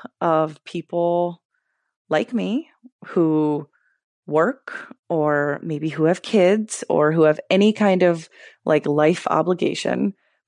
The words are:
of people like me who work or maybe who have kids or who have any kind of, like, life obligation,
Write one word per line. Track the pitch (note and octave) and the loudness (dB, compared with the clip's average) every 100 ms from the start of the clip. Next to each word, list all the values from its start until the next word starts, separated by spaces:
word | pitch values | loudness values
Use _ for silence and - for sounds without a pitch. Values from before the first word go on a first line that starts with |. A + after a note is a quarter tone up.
| - - | -16 -6
of | E3+ D#3 D#3 D3 | 0 0 -2 -6
people | - E3+ - E3+ E3+ F3 F3 F3 _ _ _ _ _ _ - | -14 -12 -6 -2 0 0 -2 -6 _ _ _ _ _ _ -4
like | D#3 - | -2 -2
me | A#3+ F#3 A#3+ - _ B3 _ - | -4 -4 -4 -6 _ -20 _ -6
who | - D#3+ D#3 D3+ D3 D3+ _ _ _ _ _ - | -2 0 2 0 -2 -8 _ _ _ _ _ -4
work | D3+ F#3 - - - - - - | 0 0 -2 -12 -16 -18 -18 -6
or | E3 D3+ D3 D3 C#3+ | -2 0 0 -2 -6
maybe | E3+ D3 D#3 | -8 -8 -6
who | D3+ | -2
have | D#3 F#3 | 0 0
kids | - A3 F3+ G#3+ G#3+ - - | 0 2 4 2 -2 -8 -2
or | - D3+ | 2 2
who | E3 | 4
have | D#3 D#3 - | 4 2 0
any | F#3+ G#3+ | 2 4
kind | A3 G#3 F#3 | 4 2 4
of, | F3+ E3 E3 - - _ | 2 0 -6 -20 -20 _
like, | F#3 D3+ | 0 0
life | C#3+ D3 D3+ F3 F3 | 0 2 2 2 0
obligation, | E3 E3 F3+ - E3+ - F#3 G3+ - _ _ | 0 0 -2 -4 -4 -4 -2 -4 -6 _ _